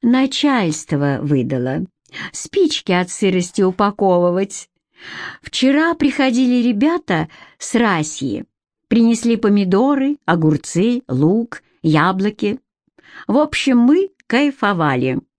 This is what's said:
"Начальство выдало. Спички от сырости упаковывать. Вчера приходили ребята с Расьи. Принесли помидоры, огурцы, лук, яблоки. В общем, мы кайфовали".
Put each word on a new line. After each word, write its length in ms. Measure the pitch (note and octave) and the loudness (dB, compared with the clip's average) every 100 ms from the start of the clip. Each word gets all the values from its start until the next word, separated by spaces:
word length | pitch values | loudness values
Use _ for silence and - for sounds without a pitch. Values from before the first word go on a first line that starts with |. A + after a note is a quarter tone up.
"Начальство 1160 | A#3+ B3+ C4+ C4+ D4 C4 F#3 D3+ - D3+ C#3+ C3+ | 2 2 0 0 0 2 0 -4 -4 -2 0 -2
выдало. 640 | C#3+ C#3+ B2 C3 B2+ C#3 F#3 _ _ - - | 0 0 0 -2 -4 -4 -8 _ _ -16 -14
Спички 580 | - - - E4+ - - | -14 -6 0 0 -2 -2
от 200 | F3+ F3+ | -2 -2
сырости 520 | - G3 F#3 F3+ - | -2 0 0 -2 0
упаковывать. 1040 | F#3+ F#3 G#3 G3+ G3 F3 F3 F3 G3 - - _ _ _ - - - - | 0 0 -2 0 0 2 2 0 -4 -8 -18 _ _ _ -20 -16 -16 -16
Вчера 520 | - - C4 C#4 E4 | -12 -2 2 2 0
приходили 720 | E4 C#4 - C4 A#3+ C4 B3 A#3+ | 0 -2 0 0 2 2 2 0
ребята 640 | G#3 C#4+ E4+ - F3 D#3 - - _ | 2 2 0 -2 -4 -4 -10 -20 _
с 160 | - A#3 | -4 0
Расьи. 680 | A#3 F3+ D3+ - C3+ G2 - _ _ _ _ | 0 0 -4 -6 -8 -8 -10 _ _ _ _
Принесли 480 | A3 A3+ A#3 A#3 A3+ | 2 2 2 0 0
помидоры, 800 | A3+ G#3 F#3+ F#3+ C4 C#4+ C4+ D4 | 2 2 2 2 2 2 0 -4
огурцы, 760 | - F3 D#3 D3 - E3+ G#3+ A#3+ - | -2 0 2 0 -2 -2 0 -2 -4
лук, 560 | B2+ D3+ G#3 A#3 - _ _ | 0 2 2 -2 -10 _ _
яблоки. 760 | E3 D3+ E3 F#3+ G3 G#3+ G#3 C4 _ _ _ _ _ - - | 0 2 2 0 -4 -2 -6 -6 _ _ _ _ _ -20 -2
В 80 | A3+ | 0
общем, 420 | D4+ - - B3 | 0 -2 2 4
мы 320 | A#3+ D#4+ G4 _ _ | 4 4 2 _ _
кайфовали". 960 | A#3 C#4+ C#4 G#3 F#3+ D#3 B2+ C3 B2+ - | 0 0 0 -2 0 0 0 -2 -4 -8